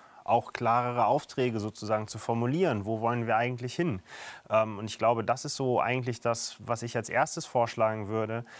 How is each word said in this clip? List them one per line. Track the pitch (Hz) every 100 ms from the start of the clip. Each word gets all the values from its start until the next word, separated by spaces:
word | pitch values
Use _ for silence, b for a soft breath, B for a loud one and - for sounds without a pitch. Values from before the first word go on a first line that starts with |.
| B B
auch | - 117 -
klarere | - 117 120 123 123
Aufträge | 107 143 - - 127 110
sozusagen | 104 - 107 107 107
zu | 110
formulieren. | - 117 120 160 180 107 101
Wo | 110
wollen | 117 120 113
wir | 113
eigentlich | 120 123 123
hin? | - 170 95 B B B B -
Ähm, | 110 110 101
und | 107
ich | -
glaube, | 113 113
das | 101 123
ist | 147 -
so | 131 110
eigentlich | 92 127 123 113
das, | 120 113 - -
was | 101 113
ich | 117 120
als | -
erstes | 123 156 170
vorschlagen | - 123 117 - 110 110 101
würde, | 110 110 113 117